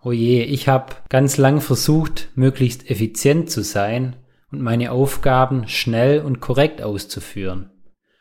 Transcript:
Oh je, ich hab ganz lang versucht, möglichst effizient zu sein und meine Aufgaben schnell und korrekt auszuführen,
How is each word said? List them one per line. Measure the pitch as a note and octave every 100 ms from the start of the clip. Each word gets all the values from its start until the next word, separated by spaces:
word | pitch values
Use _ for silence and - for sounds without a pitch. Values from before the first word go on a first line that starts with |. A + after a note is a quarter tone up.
Oh | B2+
je, | A#2+ A#2 B2
ich | A#2 C#3 -
hab | C3 B2+ - -
ganz | C3 C#3 C#3
lang | C3+ D3
versucht, | C#3+ B2 - D#3 D#3 - -
möglichst | - C3 C3+ B2+ - -
effizient | G#2 G#2+ - C#3+ D3+ E3
zu | -
sein | G2 G#2 G2+ A#2 C3 B2+ _ _ _
und | C#3+
meine | B2 A#2 A#2+
Aufgaben | B2 C3+ - - B2+ C3 C3+ A2
schnell | - - A2+ B2+ D3
und | D3+ B2+
korrekt | - B2+ D3+ D3+
auszuführen, | G#2+ G#2 - - - - F#2+ F#2 - _ - _ _ _